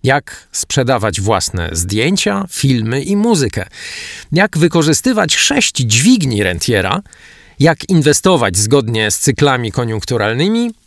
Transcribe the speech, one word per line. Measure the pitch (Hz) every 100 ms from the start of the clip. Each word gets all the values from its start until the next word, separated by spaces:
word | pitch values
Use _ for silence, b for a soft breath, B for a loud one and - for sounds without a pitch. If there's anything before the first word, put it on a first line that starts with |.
jak | 123 139 - - _
sprzedawać | - - - 127 123 107 95
własne | 98 98 - 90 82
zdjęcia, | 82 90 107 135 196 208 196 190
filmy | - 139 123 110 131
i | 147
muzykę, | 202 233 196 120 101 92 B B B B B B
jak | 160 208 156
wykorzystywać | 175 165 151 156 254 220 170
sześć | - - 285 -
dźwigni | - 120 113 175 254 139 104
rentiera, | 95 87 - 107 92 196 - B B B B B
jak | 151 160 -
inwestować | 175 147 - 185 170 107 90
zgodnie | 104 139 113 110 107
z | 117
cyklami | - 113 147 127 113
koniunkturalnymi | - 117 110 - 120 104 117 180 226 240 -